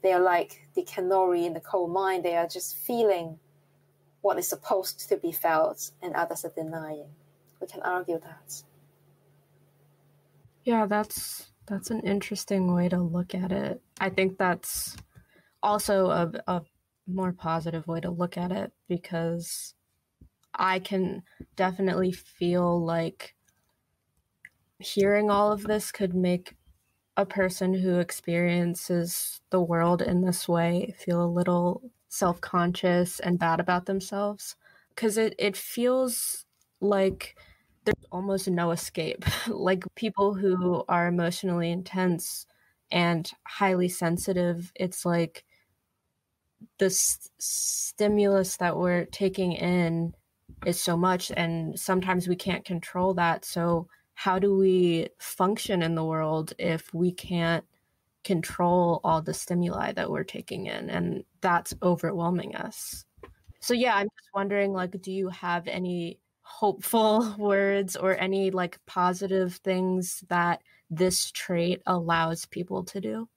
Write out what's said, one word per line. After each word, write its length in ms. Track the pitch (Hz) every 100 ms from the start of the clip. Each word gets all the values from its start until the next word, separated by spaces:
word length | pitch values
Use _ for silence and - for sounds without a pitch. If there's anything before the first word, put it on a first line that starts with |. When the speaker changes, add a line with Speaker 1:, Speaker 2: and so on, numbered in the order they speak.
Speaker 1:
they 100 | 190
are 60 | 180
like 480 | 185 175 - - -
the 80 | -
canary 640 | 175 - 180 190 185 175 170
in 80 |
the 60 | 165
coal 280 | - 190 170
mine. 360 | 180 190 190
They 120 | 175 170
are 120 | 170
just 280 | 180 - -
feeling 640 | - 240 220 185 165 160 _ _ _ _ _ _ _ _
what 180 | 202 165
is 80 | 175
supposed 600 | 160 - 196 185 - -
to 80 | 202
be 160 | 170
felt 600 | 165 170 160 165 - - _
and 140 | 359 -
others 280 | 170 165
are 60 | 165
denying. 560 | - 160 160 156 151 147 - _ _ _ _
We 80 | 185
can 160 | -
argue 360 | - 180 180 165
that. 440 | - - - - - _ _ _ _ _ _ _ _ _ _ _ _ _ _ _ _ _ _ _
Speaker 2:
Yeah, 240 | - 233 208
that's, 640 | 208 214 - - - - _ -
that's 240 | 196 -
an 80 | 226
interesting 760 | - 202 - 202 - 196 185
way 160 | 180 175
to 80 | 180
look 380 | 175 175 180 185
at 160 | 185
it. 280 | - - - _ -
I 100 | 190
think 300 | 185 190 190
that's 580 | 185 175 - - - - - - _ _ _ _
also 480 | 208 208 - 196 185
a, 220 | 165 170 - -
a 140 | 180 156 _ _ _ -
more 260 | 185 185
positive 560 | 180 165 165 165 165 165
way 120 | 165
to 100 | 175
look 280 | 170 180 180
at 120 | 180
it, 200 | 185 - _ _
because 880 | 175 - 170 165 170 170 - - _ _ _ _ _ - _ _ -
I 240 | 185 185
can 420 | 185 196 185 196 - _ - -
definitely 560 | 185 185 190 175 185
feel 720 | 180 - _ 175 180 175 175
like 520 | 165 170 165 - - _ _ _ _ _ _ _ _ _ _ _ - _ _ _
hearing 500 | - 208 196 202 208
all 220 | 202 208
of 100 | 208
this 300 | 208 214 -
could 240 | - 196 180
make 400 | 180 180 - - _ _ _ _ _ -
a 80 | 196
person 480 | 202 185 180 185
who 260 | 190 185 180
experiences 1400 | 175 - - 170 175 175 170 175 - 175 170 - - - _
the 120 | 185
world 400 | 170 170 170 175
in 200 | - 180
this 260 | 185 180 -
way 480 | 170 170 175 196 -
feel 240 | - 175
a 60 | 170
little 560 | 170 180 175 175 - - _ _
self-conscious 1120 | - 185 175 - 180 175 180 185 175 175 -
and 180 | - 180
bad 220 | 170 165
about 260 | 180 180 185
themselves, 720 | 196 190 202 202 208 - - _ - _ -
'cause 220 | 226 214
it, 180 | 220 -
it 200 | 208 202
feels 880 | - - 247 254 254 233 - - - _ _ _
like 560 | 196 196 190 190 - - - _ _ _
there's 220 | - 208 -
almost 360 | 180 196 196 190
no 220 | 175 170
escape. 540 | 170 - - 160 - - -
<laughs> 120 | -
Like, 340 | 214 180 190 180 -
people 380 | 220 202 202 196
who 500 | 196 185 180 175 -
are 200 | 175 175
emotionally 640 | 175 170 175 190 175 170
intense 760 | 170 180 185 185 170 - - - _ _ _ _
and 400 | 180 170 165 165 - -
highly 440 | - 196 185 180
sensitive, 840 | 180 170 175 - 180 175 170 180
it's 320 | - 185 - 175
like 380 | 170 165 - _ _ _ _ _ _ _ _ _ _ _ _ 220 _
the 80 | 190
s-, 440 | 180 - - - _
stimulus 1160 | - - - - - - 208 208 202 196 185 -
that 200 | 180 160
we're 260 | 180 175 -
taking 460 | - 196 190 180
in 640 | 165 175 180 170 165 165 - _ _ - - -
is 160 | 175
so 140 | - 170
much, 340 | 185 185 - -
and 420 | 165 165 160 151
sometimes 520 | - 185 185 185 180
we 80 | 180
can't 260 | 196 175
control 500 | - 175 - 180 185 180
that. 280 | 170 165
So 460 | - 180 170 170 165 _ _
how 240 | - 196 185
do 180 | 202 196
we 520 | 190 185 175 165 - _
function 640 | - - 190 220 - 185
in 140 | 165 165
the 80 |
world 500 | 160 160 156 160 160 -
if 340 | 170 160 -
we 180 | 165 180
can't 540 | 180 - 175 165 165 - _ _ _ _ _
control 800 | - 180 - - 175 180 170 165
all 160 | - 160
the 140 | 165
stimuli 600 | - - 175 175 - -
that 180 | - -
we're 120 | -
taking 440 | - - - - -
in? 240 | - 170
And 320 | 175 175 - - _
that's 340 | 185 175 - -
overwhelming 760 | 180 175 165 175 170 180 - -
us. 500 | - - - - - _ - _ _ -
So 120 | -
yeah, 220 | 240 247 202
I'm 140 | 208 -
just 100 | _ 196
wondering, 380 | 196 202 202
like, 280 | 190 180 185
do 100 | 185
you 180 | 190 190
have 380 | 180 175 175 175
any 520 | 180 180 175 170 - _ _
hopeful 920 | - - 208 - - 233 220 214 226 208
<laughs> 40 |
words 560 | 208 196 196 202 190 -
or 200 | 185 185
any, 360 | 190 196 190
like, 280 | 185 180 - -
positive 720 | - 180 180 196 190 185 180
things 680 | 190 185 185 185 180 - -
that 320 | 175 175 - _ _ _
this 400 | 160 185 180 -
trait 500 | - - 175 170 180 -
allows 580 | 180 165 165 165 165 -
people 380 | - 180 190
to 180 | 185 202
do? 260 | 208 220 233